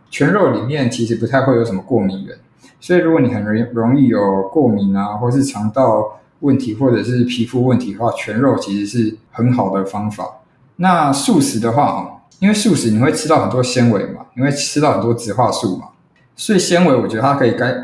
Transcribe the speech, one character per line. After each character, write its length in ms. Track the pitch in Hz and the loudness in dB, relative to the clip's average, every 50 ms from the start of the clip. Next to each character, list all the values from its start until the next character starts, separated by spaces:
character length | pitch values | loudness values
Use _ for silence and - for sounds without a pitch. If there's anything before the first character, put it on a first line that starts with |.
| _ _ | _ _
全 220 | - - - 160 | -4 0 0 2
肉 200 | 185 208 185 135 | 2 2 2 2
里 100 | 113 104 | 0 0
面 280 | 110 127 151 147 131 117 | -4 -4 -4 -2 -2 -2
其 160 | - - 117 | -2 -2 -2
实 100 | 110 117 | -2 -2
不 120 | 98 117 110 | -2 -4 -2
太 140 | 127 131 | -2 0
会 140 | 123 135 127 117 | 2 2 2 2
有 80 | 117 | 0
什 100 | 113 95 | 0 -4
么 60 | 98 | -6
过 180 | - - 131 107 | -4 -2 -2 0
敏 260 | 98 95 95 95 - | 0 -2 -4 -6 -10
源， 80 | - - - _ _ _ _ _ - _ _ | -12 -16 -18 _ _ _ _ _ -20 _ _
所 160 | - - 180 | -4 0 2
以 40 | 175 | 2
如 120 | 165 165 | 4 4
果 80 | 165 151 | 2 2
你 140 | 131 107 101 | 2 2 0
很 100 | 104 101 | -2 -2
容-， 240 | 107 107 113 117 113 117 | -2 -2 -2 -2 -2 -2
容 260 | 117 113 120 135 143 | -2 0 2 4 4
易 80 | 135 117 | 4 4
有 360 | 110 104 101 98 95 98 98 - - | 4 2 2 2 2 0 -2 0 0
过 160 | 160 139 117 | 2 2 2
敏 260 | 107 101 101 98 98 | 2 2 0 0 0
啊， 220 | 98 101 104 104 107 | 0 -2 -4 -4 -4
或 120 | 123 123 | -2 0
是 140 | 127 139 131 | 0 0 0
肠 260 | - - 104 107 110 | -2 -4 -4 -6 -4
道 480 | - 135 131 117 107 104 - - - - _ _ _ _ | 0 2 2 2 2 2 0 -2 -6 -14 _ _ _ _
问 160 | - 143 123 123 | 0 0 2 2
题， 160 | 123 117 107 | 0 -2 -4
或 180 | 113 135 127 | 0 0 2
者 120 | 120 107 101 | 2 2 0
是 200 | 117 123 123 117 | 0 0 0 0
皮 220 | - - 117 113 | 0 0 -2 -4
肤 200 | 117 - 123 123 | -2 0 0 2
问 120 | 131 120 107 | 2 2 2
题 140 | 101 101 98 | 0 -4 -6
的 60 | 101 | -4
话， 120 | 117 - - - | -4 -4 -4 -4
全 200 | - 110 104 113 | -6 -6 -2 0
肉 200 | 135 131 113 - | 2 2 0 0
其 200 | - 104 101 101 | -2 -4 -4 -4
实 60 | 101 | -4
是 320 | 101 - 120 110 110 110 - _ _ | -4 -2 -2 -2 -2 -4 -8 _ _
很 200 | - 117 117 123 | -6 -2 0 0
好 220 | 123 120 101 95 95 | 2 0 0 -2 -2
的 100 | 98 95 | -4 -4
方 240 | - - 104 104 110 | -4 -6 -6 -6 -6
法。 140 | - - - - - - _ _ _ _ _ _ _ - | -6 -8 -10 -12 -12 -16 _ _ _ _ _ _ _ -2
那 340 | 170 185 180 165 151 143 | 0 2 2 2 2 0
素 300 | 139 - - 262 220 156 | 0 0 0 2 2 2
食 180 | - - 120 110 | 2 0 0 -2
的 120 | 113 117 | -2 0
话， 500 | 117 139 139 - - 95 92 - - - _ _ _ - | 0 0 0 0 -2 -4 -8 -10 -14 -20 _ _ _ -2
因 80 | 190 202 | 0 2
为 60 | 214 | 2
素 220 | - - 226 160 | 2 2 2 2
食 160 | 123 120 113 | 2 2 0
你 80 | 107 110 | 2 2
会 120 | 123 - | 2 2
吃 160 | - - - 151 | 0 0 0 0
到 140 | 156 - | 2 2
很 80 | - - | 2 0
多 140 | - 127 123 | 0 0 0
纤 260 | - - 127 120 117 | 0 2 2 4 4
维 140 | 104 95 - - | 4 2 0 -4
嘛， 180 | - - - - - | -8 -12 -16 -12 -6
你 60 | 123 | -2
会 100 | 135 147 | 0 0
吃 280 | 143 - - - - 147 | 0 -2 -4 -4 -2 0
到 140 | 151 143 120 | 2 2 2
很 80 | - | 0
多 120 | 107 120 120 | 0 0 -2
植 200 | 117 - 104 98 | -2 -4 -4 -2
化 180 | 107 123 104 | 0 0 0
素 240 | - - - 101 92 - | 0 -2 -2 -4 -4 -6
嘛， 100 | - - - _ _ _ _ _ _ _ _ - | -8 -14 -20 _ _ _ _ _ _ _ _ -8
所 180 | - - 214 | -2 0 2
以 40 | 180 | 2
纤 260 | - - 175 175 180 | 2 2 2 4 4
维 100 | 160 131 | 4 4
我 100 | 117 107 | 2 0
觉 120 | 98 113 110 | -2 -2 0
得 40 | |
它 120 | 117 139 139 | 0 0 2
可 120 | - 131 | 2 2
以 60 | 117 | 2
改-， 220 | - - 120 123 127 - | 2 0 -2 -2 -4 -4